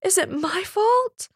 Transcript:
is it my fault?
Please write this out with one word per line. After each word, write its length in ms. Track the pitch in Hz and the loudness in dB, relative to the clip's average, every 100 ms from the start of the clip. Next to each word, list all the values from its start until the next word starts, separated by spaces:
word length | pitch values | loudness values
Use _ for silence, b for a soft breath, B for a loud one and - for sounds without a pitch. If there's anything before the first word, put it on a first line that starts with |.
is 140 | 370 381 | 0 0
it 140 | 330 | -2
my 320 | 285 311 349 | -4 -4 -4
fault? 640 | 381 - 440 494 508 _ - | -4 0 2 4 0 _ -18